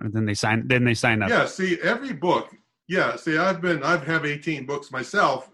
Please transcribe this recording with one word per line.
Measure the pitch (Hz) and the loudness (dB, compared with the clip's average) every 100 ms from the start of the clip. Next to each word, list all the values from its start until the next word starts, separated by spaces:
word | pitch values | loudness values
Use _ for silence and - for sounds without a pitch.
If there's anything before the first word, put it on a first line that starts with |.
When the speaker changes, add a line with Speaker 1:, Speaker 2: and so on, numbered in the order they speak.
Speaker 1:
or | 110 | -4
then | 110 | -2
they | 107 | -2
sign, | 101 113 110 127 | 0 0 0 2
then | 127 | 4
they | 123 | 4
sign | 113 123 110 | 4 2 2
up. | 101 | 2
Speaker 2:
Yeah, | 120 135 | 2 0
see, | - 185 170 | -2 -2 0
every | 165 233 269 | 0 -2 -4
book, | 170 175 127 113 - _ _ - | -4 0 0 -2 -12 _ _ -6
yeah, | 180 131 127 | 0 0 -2
see, | - 156 | -2 0
I've | 185 180 | 2 0
been, | 180 160 | 0 0
I've | 139 175 143 | 2 0 0
have | 160 | -2
eighteen | 147 147 165 151 127 | -2 -4 -4 -6 -4
books | 143 - | -8 -6
myself, | 131 127 202 170 131 - | -8 -4 2 2 2 -4